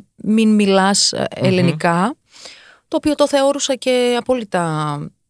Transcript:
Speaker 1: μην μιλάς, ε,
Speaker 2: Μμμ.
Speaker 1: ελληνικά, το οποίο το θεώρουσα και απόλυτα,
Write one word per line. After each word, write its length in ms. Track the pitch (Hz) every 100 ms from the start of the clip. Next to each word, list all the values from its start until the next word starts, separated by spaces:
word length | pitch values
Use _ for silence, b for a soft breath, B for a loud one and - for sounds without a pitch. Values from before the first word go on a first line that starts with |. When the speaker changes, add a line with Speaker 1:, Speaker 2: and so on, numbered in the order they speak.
| - -
Speaker 1:
μην 380 | - 220 220
μιλάς, 580 | 214 196 196 190 202 -
ε, 140 | - 65 -
Speaker 2:
Μμμ. 60 | 117
Speaker 1:
ελληνικά, 680 | 185 175 156 175 170 208 311 B B B B B B _
το 80 | 311
οποίο 180 | 302
το 140 | 294 285
θεώρουσα 460 | 285 269 285 -
και 420 | 262 254 247 247 240
απόλυτα, 800 | 240 254 214 185 165 156 151 147 151 - _